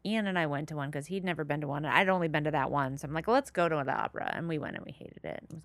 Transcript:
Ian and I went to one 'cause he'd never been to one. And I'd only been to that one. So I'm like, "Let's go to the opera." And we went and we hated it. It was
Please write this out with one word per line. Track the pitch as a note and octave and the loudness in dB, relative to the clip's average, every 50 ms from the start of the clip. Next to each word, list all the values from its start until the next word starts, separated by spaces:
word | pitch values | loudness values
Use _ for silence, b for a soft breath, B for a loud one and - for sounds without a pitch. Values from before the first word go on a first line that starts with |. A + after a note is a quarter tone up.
| - | -4
Ian | F#3+ G#3+ A3 G#3 | -2 0 0 0
and | G3 F#3 F3+ | 0 2 2
I | E3 | 2
went | D3 C#3+ C#3 D3+ D#3 | 2 0 -2 -4 -4
to | D#3+ | -4
one | D3 C#3 C#3 D3+ | -4 -4 -4 -4
'cause | C#3+ C#3+ | -6 -6
he'd | D3 F#3 G3 F3+ | -4 -4 -4 -2
never | F#3 E3+ C#3+ D#3 | -2 -2 0 0
been | D3 D3 D#3 D3 | 0 0 0 0
to | |
one. | C#3 C#3 D3 D#3 | -2 -2 -2 0
And | C#3+ B2 | 4 6
I'd | D3+ G3 F#3 | 6 6 6
only | F#3+ F3+ E3+ E3 | 6 4 4 2
been | D3+ D#3 D3 | 2 2 2
to | D3+ | 2
that | D3+ D3 C3 B2 | 2 2 2 2
one. | C3 C#3+ C#3 C3 C3+ C#3+ | 2 2 0 0 -2 -4
So | - C#3 | -6 -4
I'm | D3+ | -4
like, | D#3+ D#3+ | -2 2
"Let's | - A#3 C#4 C#4 - | 2 4 4 2 2
go | - F#3 F3 E3+ | 2 2 2 4
to | D#3+ D3+ C3+ | 4 2 2
the | C3+ C3+ | 0 0
opera." | - - - - - - G1+ - | 0 0 -2 -4 -4 -4 -4 -2
And | - E3 E3 | -2 -2 -2
we | E3 D3+ | -2 -2
went | - - - | -2 -4 -6
and | - - | -8 -10
we | - - | -12 -14
hated | - - - - - - | -14 -16 -16 -14 -12 -10
it. | D#2+ - - - | -10 -10 -10 -10
It | - - | -14 -14
was | D#3+ | -14